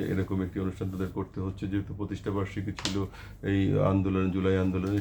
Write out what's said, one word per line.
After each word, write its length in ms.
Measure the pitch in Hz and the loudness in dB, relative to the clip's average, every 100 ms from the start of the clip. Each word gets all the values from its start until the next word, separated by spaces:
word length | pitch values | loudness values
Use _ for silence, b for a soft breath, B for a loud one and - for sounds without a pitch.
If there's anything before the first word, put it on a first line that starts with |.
| - | 2
এরকম 360 | 92 95 95 | 0 0 0
একটি 180 | 92 98 | 0 -2
অনুষ্ঠান 300 | 95 - 95 | -2 -2 -4
তাদের 180 | 92 92 | -4 -4
করতে 320 | 98 95 - | -4 -6 -4
হচ্ছে, 260 | 95 95 98 | -6 -4 -2
যেহেতু 280 | 101 98 | -2 -2
প্রতিষ্ঠা 360 | 98 98 95 104 | -6 -6 -6 -4
বার্ষিকী 420 | 98 98 107 98 | -2 -2 -4 -4
ছিল 340 | 95 - 98 98 B B - | -4 -2 -2 -4 B B -6
এই 360 | 98 98 95 98 | 2 4 4 4
আন্দোলন, 520 | 98 98 95 95 92 | 4 4 4 2 2
জুলাই 280 | 92 92 95 | 2 4 4
আন্দোলনে, 400 | 92 92 95 101 | 2 0 0 -2